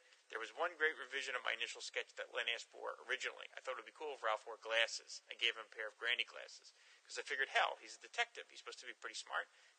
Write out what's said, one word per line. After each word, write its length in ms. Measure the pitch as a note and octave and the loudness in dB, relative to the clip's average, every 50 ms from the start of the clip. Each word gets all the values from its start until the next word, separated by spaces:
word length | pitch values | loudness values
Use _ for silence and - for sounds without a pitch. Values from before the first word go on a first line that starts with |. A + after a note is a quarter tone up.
| - - - - _ - | -4 -20 -20 -20 _ -6
there 80 | - A2 | -4 -4
was 160 | A2+ G#2+ G#2+ | -4 -4 0
one 240 | C3 D#3+ F3 F3 D#3 | 0 0 2 4 6
great 160 | D#3 D#3 D#3+ | 4 4 4
revision 400 | A#2+ C#3 B2 C3 C#3 C3 C3+ B2+ | 4 -4 -4 -2 -2 0 0 0
of 80 | B2 A2+ | 0 2
my 80 | A#2 | 2
initial 320 | A2+ A2+ A#2 A2+ - A#2+ - | 2 2 2 -2 -2 -4 -6
sketch 320 | - - B2+ A#2 - - | -4 -2 -2 -2 -2 -4
that 160 | - A2 - | -8 -8 -4
Len 160 | - B2+ A#2 A2+ | 0 0 2 2
asked 240 | A#2 A2+ - - | 2 0 -2 -8
for 240 | - A#2+ A#2 A2+ A2 - - | -10 -8 -6 -6 -6 -4 -2
originally. 480 | A#2 B2+ B2+ - B2 - - - - | -2 -2 0 0 -2 -4 -4 -8 -12
I 80 | - - | -12 -8
thought 160 | - - B2+ | -4 -4 -4
it 80 | A#2+ A2 | -4 -6
would 80 | A2+ | -10
be 80 | G#2 - | -10 -6
cool 160 | D#3 D3+ C#3 | -6 -6 -4
if 80 | A#2+ A#2+ | 0 4
Ralph 240 | A2+ G#2+ G#2+ - A#2+ | 4 4 4 2 -4
wore 140 | A2+ G#2 - | -8 -6 0
glasses. 560 | A2+ A2+ A2+ A#2 A2 - - - - - - - - | 4 6 6 6 6 4 -2 -8 -8 -12 -10 -10 -10
I 80 | - | -2
gave 240 | - A#2+ A#2 A2 A2+ | 2 2 2 2 2
him 80 | A2 G#2 | -4 -10
a 80 | - | -6
pair 160 | A#2 A2 G#2+ | -6 -6 -6
of 80 | - - | -4 0
granny 240 | A2+ A#2 A#2+ A#2 A#2 | 2 2 4 4 2
glasses, 480 | - - - A#1+ - - - - - - - - - - - - | -2 -4 -10 -10 -10 -12 -14 -16 -18 -20 -20 -20 -20 -20 -20 -14
'cause 160 | - - A#2+ | -8 -6 -4
I 40 | A2+ - | -4 -2
figured, 220 | D3 C3 C3+ - | 0 0 2 4
hell, 280 | - A#3 E3+ - - - | 6 6 6 4 2 -2
he's 160 | - G#2+ G2+ - | -8 -14 -14 -14
a 80 | - | -14
detective. 420 | - - - A#3+ - - C3+ - - | -4 0 0 0 0 -2 -8 -10 -10
He's 120 | - - - | -12 -14 -10
supposed 160 | A#2+ A#2 - | -10 -10 -10
to 80 | - B2 | -10 -10
be 80 | A2+ | -10
pretty 220 | - - A#2 G#2+ - | -8 -8 -8 -6 -8
smart. 320 | - - C3+ - F3 - - - - - - | -6 -2 -2 -2 -2 -4 -8 -20 -20 -20 -20